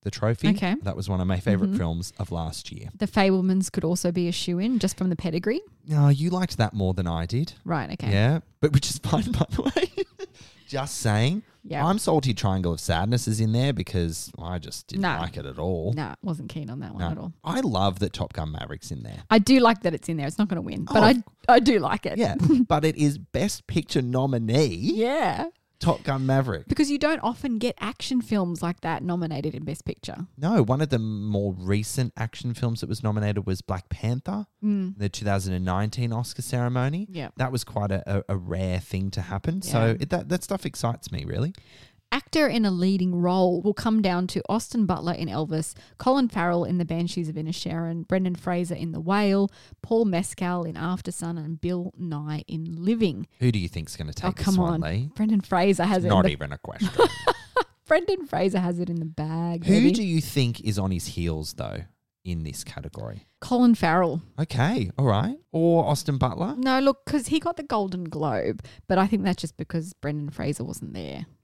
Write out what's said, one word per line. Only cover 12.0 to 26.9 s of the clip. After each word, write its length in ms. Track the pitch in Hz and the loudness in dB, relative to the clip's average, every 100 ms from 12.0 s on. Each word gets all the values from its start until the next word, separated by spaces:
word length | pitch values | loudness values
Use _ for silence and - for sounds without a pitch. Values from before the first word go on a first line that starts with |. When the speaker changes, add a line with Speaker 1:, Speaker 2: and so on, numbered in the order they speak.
| - 160 135 104 | 4 2 2 0
Speaker 1:
Triangle 380 | 104 95 90 | 2 2 0
of 60 | 82 | -2
Sadness 480 | - 82 98 120 113 | 0 0 2 0 0
is 120 | 110 | 0
in 120 | 110 | 2
there 220 | 113 135 | 2 2
because 580 | 117 92 92 85 80 - - | 0 -2 0 -2 -4 -10 -10
I 200 | 85 90 | -8 -6
just 260 | 73 - - | -8 -14 -10
didn't 140 | 190 | -4
Speaker 2:
Nah. 180 | 190 131 | -2 -2
Speaker 1:
like 160 | 82 - | -6 -8
it 100 | 71 | -12
at 100 | 64 | -6
all. 360 | 82 90 82 | -2 -2 -2
Speaker 2:
Nah, 200 | 127 131 - | -4 -4 -8
wasn't 280 | - 156 - | -6 -6 -8
keen 200 | 160 135 | -10 -10
on 100 | 127 | -10
that 120 | - | -10
one 60 | 101 | -6
Speaker 1:
No. 80 | 87 | -4
Speaker 2:
at 60 | 156 | -4
all. 160 | 175 - | -8 -10
Speaker 1:
I 180 | - 208 | -6 -2
love 360 | 254 101 98 95 | 0 2 0 0
that 140 | 101 | -4
Top 200 | - - | -2 -6
Gun 180 | - 78 | -4 -6
Maverick's 400 | 76 - 76 - | -6 -8 -12 -10
in 100 | 69 | -10
there. 220 | 55 - - | -10 -14 4
Speaker 2:
I 80 | 220 | 4
do 200 | 202 262 | 8 8
like 220 | 233 233 | 8 4
that 140 | 180 156 | 0 -4
it's 120 | - | -4
in 100 | 160 | -4
there. 100 | 139 | -4
It's 100 | - | -2
not 100 | 208 | -2
gonna 140 | 175 | 0
win, 240 | - 80 165 | -4 -6 0
but 120 | - | 6
Speaker 1:
Oh. 40 | |
Speaker 2:
I, 220 | 214 247 - _ - 240 | 6 6 0 _ 6 6
I 40 | |
do 200 | 240 226 | 8 4
like 260 | 151 214 - | 2 -2 -4
it. 140 | - | 0
Speaker 1:
Yeah, 160 | 226 - - | 0 2 4
Speaker 2:
<laughs> 160 | 277 247 | 6 4
Speaker 1:
but 180 | 151 156 | 4 2
it 100 | 151 | 4
is 200 | 147 143 | 2 2
Best 480 | 143 131 202 - - | -4 -2 -2 -2 -4
Picture 380 | - 151 - | -2 0 0
nominee. 720 | 123 127 135 123 113 123 151 85 | 0 0 2 0 2 4 4 2
Speaker 2:
Yeah. 720 | 131 214 226 294 220 - 330 - _ _ | -2 0 2 2 0 -2 -6 -8 _ _
Speaker 1:
Top 260 | 170 - | 0 0
Gun 220 | - 135 131 | 0 -2 2
Maverick. 420 | 135 127 85 - | 2 2 -4 -4
Speaker 2:
Because 200 | - 285 | 0 2